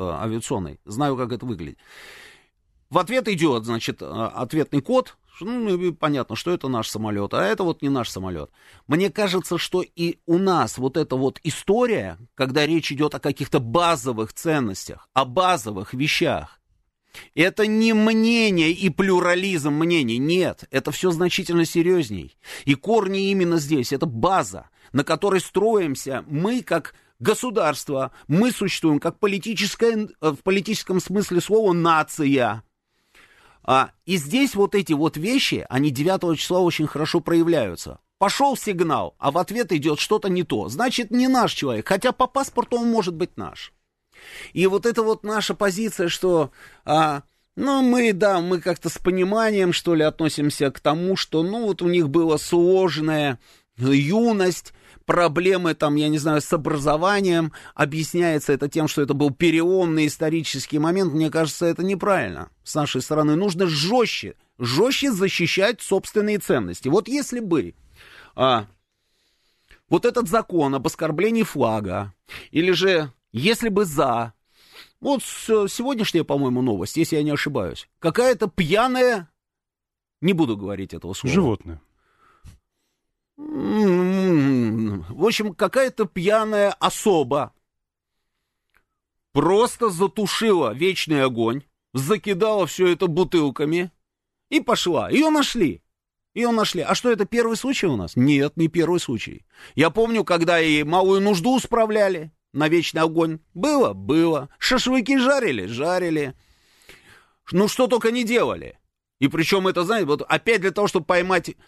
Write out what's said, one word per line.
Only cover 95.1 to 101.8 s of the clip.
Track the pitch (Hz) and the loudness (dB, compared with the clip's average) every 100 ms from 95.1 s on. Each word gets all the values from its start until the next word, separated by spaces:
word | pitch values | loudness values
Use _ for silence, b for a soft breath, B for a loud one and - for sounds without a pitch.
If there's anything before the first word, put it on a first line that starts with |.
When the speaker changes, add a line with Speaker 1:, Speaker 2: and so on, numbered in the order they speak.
| 208 311 | 2 2
Speaker 1:
нашли. | 302 262 233 156 82 _ _ _ _ _ - | 2 0 0 -2 -2 _ _ _ _ _ -4
Её | 240 | 0
нашли. | 226 202 175 | 0 0 -2
А | 147 190 | -2 -2
что, | 247 | 0
это | 220 196 | 0 0
первый | 233 226 226 | 0 0 -2
случай | 262 277 185 | -4 -2 0
у | 117 | -2
нас? | 85 - | -2 2
Нет, | 135 139 143 - | 4 4 2 0
не | 165 | 0
первый | 170 160 175 | 2 0 0
случай. | - 113 - - - B B - | -2 -6 -8 -16 -20 B B 0
Я | 165 | 2
помню, | 208 226 226 | 2 2 2
когда | 165 175 165 170 | 2 2 4 4
и | 160 151 | 4 2
малую | 147 175 190 196 | 2 2 4 4
нужду | 202 185 220 254 | 4 2 2 0
справляли | - 233 | 2 0